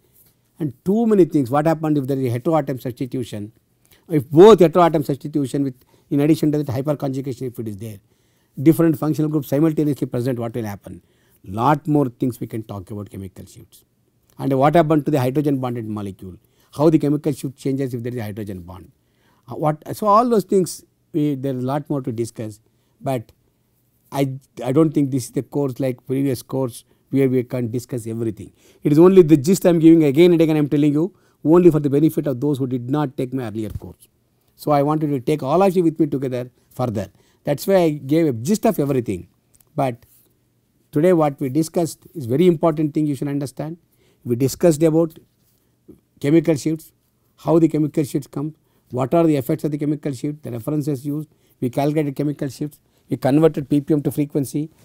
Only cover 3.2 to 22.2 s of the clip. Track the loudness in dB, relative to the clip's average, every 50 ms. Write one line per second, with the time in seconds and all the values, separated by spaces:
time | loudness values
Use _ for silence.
3.2 | -8 -8 -10 -12 -12 -12 -16 _ _ _ _ _ _ _ _ _ _ -2 -2 -2
4.2 | -2 4 8 10 10 10 10 8 6 4 6 4 2 4 2 0 -2 -2 -6 -6
5.2 | -8 -6 -4 -4 -2 -2 -2 -4 -4 -4 -6 -10 _ _ _ _ _ _ -2 0
6.2 | 2 2 2 2 2 0 0 -2 -4 -4 -6 -4 -2 -4 -4 -2 -4 -6 -6 -6
7.2 | -6 -8 -10 -8 -10 -10 -10 -10 -10 -10 -10 -12 -12 -14 -14 -16 _ _ _ _
8.2 | _ _ _ _ _ _ _ 2 2 4 4 4 4 2 2 0 -2 -2 -2 -2
9.2 | -2 -2 -2 -4 -4 -2 0 0 0 0 0 0 0 -2 -2 -2 -4 -6 -4 -4
10.2 | -4 -4 -4 -4 -6 -8 -6 -6 -8 -8 -10 -12 -14 -18 -18 -18 -20 _ _ _
11.2 | _ _ _ _ -16 -12 -6 -2 0 2 0 0 0 0 0 2 0 0 -2 _
12.2 | -4 -4 -4 -6 -10 -10 -10 -12 -10 -10 -12 -14 -12 -12 -12 -12 -12 -12 -14 -14
13.2 | -14 -14 -16 -20 -20 -20 -20 -20 -20 _ _ _ _ _ _ _ _ _ _ _
14.2 | _ _ _ -6 -2 -2 2 4 4 6 6 4 4 4 2 0 2 0 0 0
15.2 | 0 0 -2 0 0 0 -2 -2 -4 -6 -6 -8 -8 -8 -8 -8 -8 -10 -12 -12
16.2 | -16 -18 -18 -18 _ _ _ _ _ _ -4 2 2 4 4 4 2 0 -2 -2
17.2 | -2 -4 -6 -4 -8 -10 -12 -6 -6 -4 -4 -4 -4 -6 -6 -8 -8 -8 -8 -8
18.2 | -8 -8 -8 -10 -10 -10 -10 -12 -14 -16 -18 -18 -20 -20 _ _ _ _ _ _
19.2 | _ _ _ _ _ -16 -10 -4 -2 -2 -2 -4 -8 -12 -10 -4 0 4 4 4
20.2 | 4 4 0 0 0 2 0 0 0 -2 -6 -14 -18 _ _ _ _ _ -4 -2
21.2 | -2 -2 -2 -4 -4 -6 -6 -4 -4 -4 -4 -4 -4 -4 -6 -6 -4 -6 -6 -6